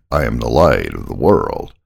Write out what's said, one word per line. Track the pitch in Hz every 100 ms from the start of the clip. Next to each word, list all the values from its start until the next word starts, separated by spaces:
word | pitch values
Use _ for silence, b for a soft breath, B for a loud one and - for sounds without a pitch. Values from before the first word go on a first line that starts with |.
| _
"I | 73
am | 62 58
the | 57
light | 62 80 52 50
of | 50 -
the |
world." | 50 76 98 - - - -